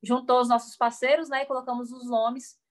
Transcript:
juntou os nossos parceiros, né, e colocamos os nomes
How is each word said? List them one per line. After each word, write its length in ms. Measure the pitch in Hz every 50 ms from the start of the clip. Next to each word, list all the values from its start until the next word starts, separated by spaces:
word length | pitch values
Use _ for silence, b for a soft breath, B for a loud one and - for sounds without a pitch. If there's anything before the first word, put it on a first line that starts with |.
| -
juntou 360 | 190 240 254 254 254 247 247 247
os 80 | 240
nossos 260 | 233 - - - -
parceiros, 540 | - 240 233 233 - - 254 285 320 330 277
né, 140 | 277 269 277
e 20 |
colocamos 460 | 277 277 254 254 254 247 240 247 233 247
os 140 | 262 247
nomes 540 | 247 240 226 220 233 247 262 247 - - _ _ _